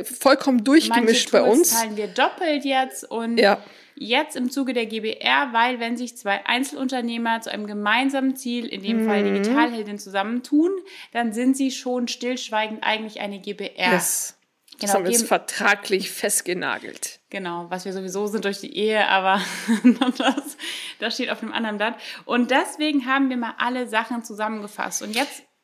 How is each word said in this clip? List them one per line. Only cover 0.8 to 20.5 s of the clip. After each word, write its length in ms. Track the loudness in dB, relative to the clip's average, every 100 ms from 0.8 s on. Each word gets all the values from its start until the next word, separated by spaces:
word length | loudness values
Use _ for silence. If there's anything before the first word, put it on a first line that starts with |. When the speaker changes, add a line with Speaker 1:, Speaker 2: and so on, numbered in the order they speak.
| 6 2 4 4 4
Speaker 2:
Manche 120 | 4
Speaker 1:
bei 60 | 6
Speaker 2:
Tools 80 | 6 6
Speaker 1:
uns. 100 | 4
Speaker 2:
teilen 160 | 0 -2
wir 120 | -4
doppelt 560 | 2 0 2 0 0
jetzt 440 | 0 0 0 -4 -8
und 300 | -6 -2 4
Speaker 1:
Ja. 200 | 6 4 -2 -20 -20
Speaker 2:
jetzt 400 | -14 -2 0 0
im 160 | -2 -4
Zuge 220 | -2 -2
der 140 | -2 -2
G 120 | -4
B 140 | -6
R, 380 | -2 2 2 2
weil 260 | 2 2 0
wenn 180 | -4 -4
sich 200 | -6 -8
zwei 280 | -2 -2 0
Einzelunternehmer 960 | -2 -2 -4 -4 -4 -4 -4 -2 -2
zu 100 | -4
einem 160 | -8 -8
gemeinsamen 680 | -4 0 2 2 0 -2
Ziel, 320 | -2 -4 -6 -6
in 160 | -8
dem 240 | -2 0 2
Fall 160 | 2
Speaker 1:
Mhm. 120 | 2
Speaker 2:
Digitalheldin, 680 | 0 2 2 2 0 -8 -10
zusammentun, 720 | -6 -4 -2 -4 0 2 2 0 -8 -18 -8
dann 200 | -4 -2
sind 240 | 0 2 2
sie 140 | 0
schon 380 | -2 -4 -2 -2
stillschweigend 720 | -4 -4 -4 -4 -2 -2 -2
eigentlich 380 | -2 -2 -4 -8
eine 180 | -8 -8
G 140 | -10
B 140 | -10 -10 0
R. 160 | 4
Speaker 1:
Yes. 400 | 4 2 -2 -4 -12 _ _ _ -8
Das 120 | 0
Speaker 2:
Genau, 80 | 2
Speaker 1:
haben 60 | 4
wir 40 |
jetzt 80 | 2
Speaker 2:
geben 80 | 4
Speaker 1:
vertraglich 840 | 2 0 0 2 2 2 -2 -2
festgenagelt. 1120 | -4 -2 -2 -2 -4 -2 -4 -6 -10 -12 -12 _
Speaker 2:
Genau, 340 | -8 -6 -6 -6
was 160 | -8 -6
wir 80 |
sowieso 320 | -8 -6 -4 -2
sind 180 | -2
durch 160 | -2 -4
die 160 | -8 -2
Ehe, 320 | 0 2 4
aber 320 | 4 4 2 0 -6 0
<laughs> 500 | 6 6 6 2 2
das, 380 | 0 0 -4